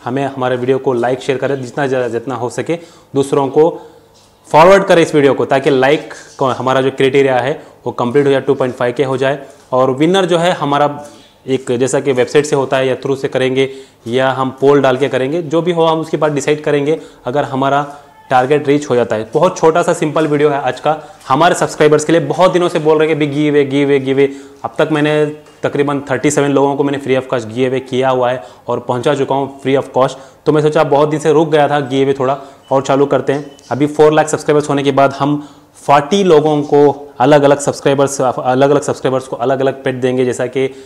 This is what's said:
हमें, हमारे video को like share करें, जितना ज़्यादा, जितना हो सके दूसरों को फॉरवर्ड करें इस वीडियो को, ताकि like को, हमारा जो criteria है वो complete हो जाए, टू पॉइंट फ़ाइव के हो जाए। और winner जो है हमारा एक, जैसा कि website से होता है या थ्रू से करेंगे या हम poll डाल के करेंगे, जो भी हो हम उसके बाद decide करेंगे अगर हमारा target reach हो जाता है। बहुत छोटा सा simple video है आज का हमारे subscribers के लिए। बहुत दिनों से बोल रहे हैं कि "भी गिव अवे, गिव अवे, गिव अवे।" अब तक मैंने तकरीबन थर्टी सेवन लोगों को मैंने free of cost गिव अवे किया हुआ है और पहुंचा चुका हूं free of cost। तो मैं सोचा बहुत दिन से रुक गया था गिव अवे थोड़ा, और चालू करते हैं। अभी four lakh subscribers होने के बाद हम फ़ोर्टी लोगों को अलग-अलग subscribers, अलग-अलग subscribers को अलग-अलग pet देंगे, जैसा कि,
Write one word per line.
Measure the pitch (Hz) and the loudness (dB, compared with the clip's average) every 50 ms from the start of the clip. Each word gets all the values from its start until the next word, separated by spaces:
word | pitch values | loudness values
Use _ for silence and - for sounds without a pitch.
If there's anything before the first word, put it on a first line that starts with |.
| - | -10
हमें, | 123 123 139 139 | -6 -4 -4 -4
हमारे | 131 - 135 127 127 127 | -4 -4 -4 -4 -2 -2
video | 123 123 127 135 131 | -2 0 -2 -2 0
को | 131 135 127 | 0 -2 -2
like | 120 117 123 135 131 | 0 -2 -2 -4 -4
share | - - 135 127 | -4 -6 -4 -4
करें, | 135 127 139 135 127 | -2 -4 -4 -6 -6
जितना | 120 - 151 143 131 | -10 -6 -6 -4 -2
ज़्यादा, | 135 127 123 120 | -2 -2 -2 -4
जितना | 110 113 113 135 127 | -4 -6 -6 -6 -8
हो | 113 120 120 | -6 -6 -8
सके | - - 123 - 165 165 170 - - - _ _ - | -6 -8 -6 -6 -6 -8 -8 -16 -20 -20 _ _ -4
दूसरों | 135 139 - 151 143 139 135 | -2 -2 0 0 -2 -2 0
को | 135 151 156 - - - - - - - _ _ _ _ _ _ _ _ _ - | 2 2 2 2 0 -4 -12 -20 -20 -20 _ _ _ _ _ _ _ _ _ 0
फॉरवर्ड | - 151 160 185 196 196 180 | 4 6 8 8 6 6 4
करें | 185 180 170 | 4 4 4
इस | 160 160 - | 4 2 2
वीडियो | 151 139 139 123 | 2 2 2 2
को, | 139 127 | 2 0
ताकि | - 139 135 135 151 | 0 0 0 2 2
like | 139 127 131 135 151 160 - - - - - - - - | 2 2 2 2 2 0 -2 -8 -16 -20 -20 -20 -6 -4
को, | 143 131 | -2 -2
हमारा | 120 110 123 131 131 135 | -2 -2 -2 0 0 0
जो | 131 135 | 0 -2
criteria | 131 - 135 135 127 139 139 135 127 123 | 0 0 0 2 2 2 2 2 2 0
है | 120 135 160 - - - - _ _ | -2 -2 -6 -8 -10 -18 -20 _ _
वो | 123 | -10
complete | 113 - 127 120 120 143 143 | -6 -4 -4 0 0 2 2
हो | 139 | 2
जाए, | 139 135 | 0 0
टू | 131 - 135 | 0 0 -2
पॉइंट | 127 135 127 117 | 0 -2 -4 -2
फ़ाइव | - 127 123 120 147 | -2 -4 -4 -2 -2
के | 143 | -2
हो | 131 135 127 | -2 -2 -2
जाए। | 139 135 147 147 - - - - - _ | -2 -2 -2 -4 -8 -16 -20 -20 -12 _
और | - 127 127 131 | 0 0 2 0
winner | 131 131 156 165 185 196 190 | 2 0 0 2 2 0 0
जो | 165 175 165 | 0 0 0
है | 170 180 | 0 0
हमारा | 175 - 151 147 143 143 147 147 180 - - - - - - - _ _ _ 131 | -2 -2 -2 -2 0 0 0 0 -2 -6 -12 -18 -20 -20 -20 -20 _ _ _ -4
एक, | 131 123 - - | -4 -4 -2 -4
जैसा | 123 120 131 123 147 139 | -2 -2 0 0 -2 -2
कि | 131 143 | -2 0
website | 131 123 123 - - 151 143 | 0 0 0 2 2 0 0
से | 147 151 | 2 0
होता | 139 131 127 143 131 | -2 -2 0 -2 -2
है | 131 131 | 0 0
या | 123 | -2
थ्रू | 120 - 135 139 | -4 -4 -4 -4
से | 131 - 135 | -4 -4 -4
करेंगे | - 131 127 131 131 131 135 131 135 - - - _ _ _ 117 | -2 -2 -2 0 0 0 -2 -2 -4 -10 -18 -20 _ _ _ -4
या | 117 131 131 135 | -2 0 0 0
हम | 127 131 131 131 120 - | 0 -2 -4 -6 -4 0
poll | 135 139 143 143 | 2 4 4 4
डाल | 131 135 127 127 | 4 2 2 2
के | 143 127 | 0 -2
करेंगे, | 127 123 131 135 151 175 | -2 -2 -2 -2 -4 -4
जो | 170 143 147 165 | -4 -2 -2 -2
भी | 165 180 | -2 0
हो | 175 170 165 | 0 0 2
हम | 165 160 160 | 2 0 0
उसके | 156 156 - 151 | -2 -4 -4 -2
बाद | 156 151 147 | 0 0 0
decide | 139 127 151 151 151 151 | -2 -2 -2 -2 -2 -2
करेंगे | 151 147 143 143 147 160 151 - - - - - | -2 -2 0 0 0 -2 -4 -6 -14 -20 -12 -10
अगर | 127 131 147 139 | -6 -4 -4 -4
हमारा | 123 131 131 135 135 139 143 147 147 - - - - _ - - - | -4 -4 -2 -2 0 0 0 -2 -4 -10 -18 -20 -20 _ -20 -8 0
target | 135 127 127 131 151 147 - 135 | 0 2 2 4 2 0 2 2
reach | 143 147 147 - | 0 0 0 0
हो | 131 | 0
जाता | 120 117 - 113 | 0 0 0 -2
है। | 107 110 110 - | -4 -4 -4 0
बहुत | 151 165 185 180 - | 0 0 0 0 2
छोटा | - 160 160 175 170 | 2 2 2 2 0
सा | 175 170 | 0 0
simple | 170 170 151 143 165 156 147 | -2 -2 -2 0 -2 0 0
video | 147 143 147 147 | 0 0 2 0
है | 139 139 | 0 0
आज | 139 127 127 - | -2 -4 -6 -2
का | - 147 156 156 - - - - - - | -2 -2 -2 -2 -6 -14 -20 -20 -4 -2
हमारे | 131 147 165 180 170 | 0 2 4 2 2
subscribers | - 156 147 - - 156 151 151 151 151 | 0 -2 -4 0 2 4 4 4 4 2
के | - | 2
लिए। | 165 170 | 0 0
बहुत | 147 139 151 - 180 185 | 0 0 0 2 2 2
दिनों | 175 175 175 170 | 2 2 0 0
से | 170 170 | -2 0
बोल | 151 156 156 151 | 0 2 2 2
रहे | 156 156 | 2 0
हैं | 160 147 | 0 0
कि | 151 | -2
"भी | 143 135 | -2 -2
गिव | 147 151 147 143 | 0 0 2 2
अवे, | 147 139 | 2 2
गिव | 131 135 143 143 139 | 2 2 0 2 2
अवे, | 143 139 | 2 0
गिव | 131 135 135 135 | 2 0 2 2
अवे।" | 139 139 - - - - - - - | 2 2 0 -6 -16 -20 -20 -12 -12
अब | 117 - - | -10 -2 -2
तक | 156 151 | -2 0
मैंने | 156 147 147 151 151 151 151 147 151 - - - - - - | 0 0 0 0 2 0 0 -2 -4 -10 -18 -20 -16 -8 -8
तकरीबन | 127 - 139 143 143 143 139 135 - | -6 -2 -2 -2 -2 -2 -4 -4 -4
थर्टी | 131 120 - 151 | -4 -2 0 0
सेवन | 147 151 143 143 | 0 2 0 2
लोगों | 139 135 139 139 139 | 2 2 2 2 2
को | 139 143 | 0 -2
मैंने | 143 139 135 | -2 -2 -4
free | - 123 131 131 | -2 -2 -2 -2
of | 127 - | 0 -2
cost | 135 127 113 107 110 | -6 -6 -6 -6 -4
गिव | 123 131 127 | -2 -2 -2
अवे | 131 131 | -2 -4
किया | 127 - 131 123 131 131 | -6 -4 -4 -2 0 0
हुआ | 131 127 123 120 | 0 0 0 0
है | 127 127 - - - - _ - | -2 -4 -8 -14 -20 -16 _ -6
और | 120 120 | -6 -6
पहुंचा | 120 - 123 123 120 156 143 | -4 -4 -6 -2 0 -2 0
चुका | 135 135 127 135 | 0 -2 -2 -2
हूं | 135 139 131 135 - | -2 -4 -6 -8 -8
free | - 135 135 135 | -4 -2 0 0
of | 131 - - 127 | -2 -2 0 0
cost। | 127 - - - - - - _ _ | 0 0 0 -6 -16 -20 -20 _ _
तो | 160 | 0
मैं | 147 156 | 0 2
सोचा | 151 151 151 165 156 | 2 2 2 2 2
बहुत | 143 143 139 151 147 | 2 2 2 2 2
दिन | 151 151 | 0 -2
से | 156 160 147 | 0 2 2
रुक | 151 170 156 | 2 2 2
गया | 151 151 143 143 | 2 2 2 2
था | 147 147 | 0 -2
गिव | 139 120 131 135 135 | -2 -2 -2 0 0
अवे | 135 135 135 | 0 0 -2
थोड़ा, | 131 131 139 139 - - - - _ _ 135 | -2 -2 -2 -4 -8 -16 -20 -20 _ _ -2
और | 135 | -2
चालू | 135 - 139 139 143 | 0 0 2 2 2
करते | 139 139 131 127 - 135 | 2 0 0 0 -2 -4
हैं। | 147 143 - - - - - | -4 -6 -10 -16 -20 -10 -8
अभी | 120 123 147 147 | -2 -2 -2 -2
four | 147 - 151 151 156 | 2 4 4 4 4
lakh | 156 151 151 | 4 0 0
subscribers | - 139 - - 147 147 147 147 | -2 -4 -2 0 0 0 0 0
होने | 143 143 139 | -2 0 0
के | 139 | 0
बाद | 135 135 139 135 - | 2 2 2 2 2
हम | - 143 147 147 147 147 - - - _ _ _ - - - | -2 -2 -2 -2 -4 -6 -10 -18 -20 _ _ _ -12 0 2
फ़ोर्टी | 143 151 147 147 202 202 196 | 2 2 2 2 0 0 4
लोगों | 180 160 147 147 156 151 147 | 4 4 4 4 2 0 0
को | 143 - 147 143 147 143 135 - - - - - | 0 2 4 4 6 4 4 0 -8 -18 -4 -2
अलग-अलग | 123 139 151 147 139 143 143 139 | 2 4 4 4 4 4 2 2
subscribers, | - 139 127 - - 143 139 135 139 135 139 - | 0 -4 -6 -2 -2 0 0 2 0 -2 -2 -2
अलग-अलग | 135 127 120 156 139 127 127 131 139 139 143 139 | -2 -2 -2 -2 -2 -2 2 2 2 2 2 0
subscribers | - - 120 - - 139 127 131 127 - | 0 -2 -6 -4 -4 -4 -4 -4 -4 -8
को | - | -8
अलग-अलग | 127 117 131 135 131 131 135 135 135 - | -6 -2 -2 -2 0 -2 -2 -4 -4 -6
pet | 135 127 | -6 -4
देंगे, | 123 123 127 127 127 127 | -2 -2 -2 0 0 0
जैसा | 123 113 117 127 120 | -2 -2 -4 -6 -4
कि, | - 135 135 131 - - - | -2 -4 -4 -4 -6 -10 -20